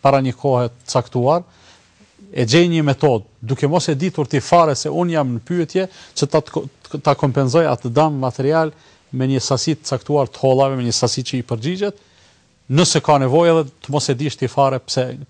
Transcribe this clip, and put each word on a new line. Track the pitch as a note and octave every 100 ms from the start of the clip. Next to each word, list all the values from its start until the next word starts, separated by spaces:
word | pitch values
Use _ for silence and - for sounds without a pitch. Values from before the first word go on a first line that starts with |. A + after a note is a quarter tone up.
para | C#3 C3+
një | C3 A#2+
kohe | C#3+ B2 A#2+
të | A#2+ -
caktuar, | B2+ - B2 B2 E3+ F3 _ - - _ _ _ _ -
e | -
gjej | A#2 D#3 F3
një | E3
metodë, | D3 C3 D3+ A#2 - _
duke | A2+ C3+ C#3+
mos | E3+ -
e | C#3
ditur | F3+ - C#3
ti | C#3+
fare | - F3 D#3+ C3
se | D3+
unë | D3+ F3
jam | D#3+ C3+ A#2+
në | -
pyetje, | F3 D#3 F#3+ F#3+ - - -
që | C#3
ta, | D#3 - - - _ - D3
ta | D3+ C#3
kompenzoj | C#3+ C3+ C3+ D#3 D#3+
atë | B2 B2
dëm | A#2+ D#3 C#3+
material | C3 - C3+ D#3+ D#3+ D3 _ _ _
me | B2+ C3
një | C3+
sasi | - C3 - D3
të | -
caktuar | C3 - D3 B2+
të | -
hollave, | C3+ C3 C3+ C3+
me |
një | A#2+
sasi | A2 A#2+ -
që | B2+ C3
i | -
përgjigjet, | A#2 C3 F#3 G3+ G3+ _ _ _ _ _ _ _
nëse | C#3 F3 D#3
ka | - D3
nevojë | C3 D3 E3+
edhe | E3 C#3+ _
të | -
mos | C#3+ -
e | B2
dish | D3+ -
ti | B2+
fare | - C3+ C3
pse | - - B2+ C3